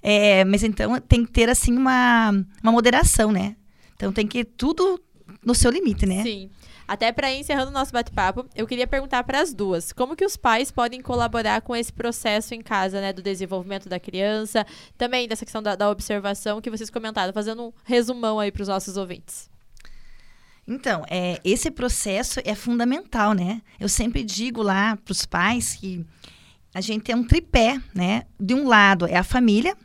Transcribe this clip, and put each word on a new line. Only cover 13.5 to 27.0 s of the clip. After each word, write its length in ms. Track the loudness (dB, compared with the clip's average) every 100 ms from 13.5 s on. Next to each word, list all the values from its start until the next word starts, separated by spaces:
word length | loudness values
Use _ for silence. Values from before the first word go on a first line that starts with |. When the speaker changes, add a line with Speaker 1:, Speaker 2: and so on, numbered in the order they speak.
| -6 -6 -10 -8
Speaker 2:
da 100 | -10
criança, 680 | -8 -2 -2 -2 -2 -2 -2 -10 -20 -6
também 320 | -2 -2 -2
dessa 160 | -6
questão 180 | -8 -6
da, 140 | -4 0
da 140 | 0
observação 720 | 0 -4 -4 -4 -4 -4 -4
que 80 | -6
vocês 180 | -8 -8
comentaram, 420 | -8 -6 -4 -2
fazendo 300 | -2 -4 -6
um 100 | -12 -14
resumão 560 | 0 2 2 -2 -2 0
aí 100 | -2
pros 180 | -4 -4
nossos 280 | -4 -4 -8
ouvintes. 540 | -8 -12 -14 -18 -18 -20 _ -20 -18 -18 -18 -20 -20 -20 _ _ -12
Speaker 1:
Então, 380 | -6 -4 -4 -4
é, 280 | -4 -4 -2
esse 260 | 0 0 0
processo 680 | -4 -4 -2 -2 -2 -4 -4
é 100 | -6
fundamental, 800 | -6 -2 0 0 -2 -4 0 2
né? 280 | 2 -2 -6 _ -8
Eu 80 | -2
sempre 340 | 0 0 -2
digo 400 | -4 -6 -6 -2
lá 340 | 0 2 0 -2
pros 200 | -6 -6 -4
pais 480 | 0 0 0 -4
que 300 | -8 -8 -10 -10 _ -20 -20 -20 _ _
a 60 | -8
gente 300 | -4 -4